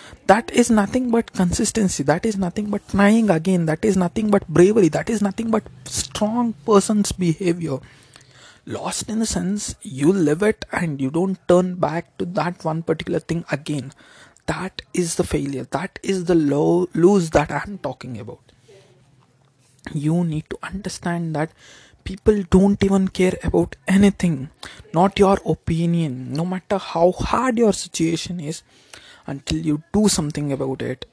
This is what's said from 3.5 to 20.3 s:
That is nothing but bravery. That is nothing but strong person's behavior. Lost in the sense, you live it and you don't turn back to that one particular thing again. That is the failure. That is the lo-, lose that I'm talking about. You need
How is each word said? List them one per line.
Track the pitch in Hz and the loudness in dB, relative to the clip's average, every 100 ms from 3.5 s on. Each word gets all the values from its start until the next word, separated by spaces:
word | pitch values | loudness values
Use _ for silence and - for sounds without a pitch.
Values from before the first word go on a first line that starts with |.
| 180 160 | 0 0
That | 160 | 0
is | 214 190 | 0 0
nothing | 175 226 214 | 0 -2 0
but | 202 - | 0 2
bravery. | 151 190 220 165 | 4 6 6 4
That | 147 160 | 2 -2
is | 214 | 0
nothing | 202 196 226 | -2 -2 -2
but | 220 - - | -2 -2 -18
strong | - - - - 214 240 233 - | -10 -8 -6 -4 -2 0 -2 -2
person's | - 202 202 214 202 | 4 4 4 0 0
behavior. | - 175 156 180 175 160 127 - - _ - _ - - - - | 0 0 0 -2 -4 -4 -8 -10 -20 _ -20 _ -20 -20 -20 -12
Lost | 104 - - - | -8 -8 -8 -6
in | 151 | -4
the | 220 | -2
sense, | 185 180 202 - - | -2 -2 -4 -8 -12
you | - 131 147 | -12 0 2
live | 196 147 160 | 2 2 2
it | 208 - - | 0 -2 -6
and | - 170 139 | -4 -4 -4
you | 131 | -4
don't | 160 196 190 - | -2 -2 -2 2
turn | 180 185 180 | 2 2 -2
back | 147 165 - - | -2 -2 -8 -10
to | 180 190 | -6 -4
that | 165 180 | -4 -4
one | 160 160 | -6 -4
particular | - 160 - 170 | -2 -4 -2 -6
thing | - 170 - | -4 -6 -4
again. | 143 147 147 135 - - - - _ - | -8 -6 -8 -8 -14 -20 -20 -20 _ -8
That | 156 185 - - | -8 -8 -12 -8
is | 180 170 - | -4 -2 -2
the | |
failure. | - 147 139 131 127 | -2 -2 -4 -8 -6
That | 139 - - | -6 -6 -10
is | - 190 | -4 -4
the | 170 | 2
lo-, | 165 147 143 165 175 180 | 2 2 2 2 2 0
lose | 160 175 202 160 | 2 4 4 2
that | 156 151 | 0 0
I'm | 143 202 196 | -4 -6 -8
talking | 135 - 135 117 | -10 -10 -12 -12
about. | 110 - _ _ _ - _ _ _ _ _ _ _ _ _ _ - | -12 -16 _ _ _ -20 _ _ _ _ _ _ _ _ _ _ -10
You | 156 151 175 | -4 -2 0
need | 170 | -2